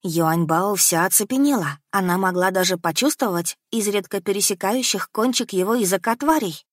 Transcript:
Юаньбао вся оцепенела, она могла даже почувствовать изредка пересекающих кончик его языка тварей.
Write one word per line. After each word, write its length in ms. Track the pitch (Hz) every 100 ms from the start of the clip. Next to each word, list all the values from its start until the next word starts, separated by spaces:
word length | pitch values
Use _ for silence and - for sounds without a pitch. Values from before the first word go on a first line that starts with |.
Юаньбао 720 | 190 165 160 165 160 160 196
вся 320 | 196 - 170 185
оцепенела, 720 | - 208 262 285 254 151 143 _
она 280 | 196 180 180
могла 320 | 190 180 185
даже 260 | 190 180 180
почувствовать 800 | 170 156 277 - 226 175 170 - _
изредка 500 | 226 208 202 180 202
пересекающих 880 | 180 202 196 190 196 247 240 196 -
кончик 420 | - 240 240 247
его 220 | 185 185
языка 400 | 240 190 190 226 233
тварей. 500 | 285 311 202 151 _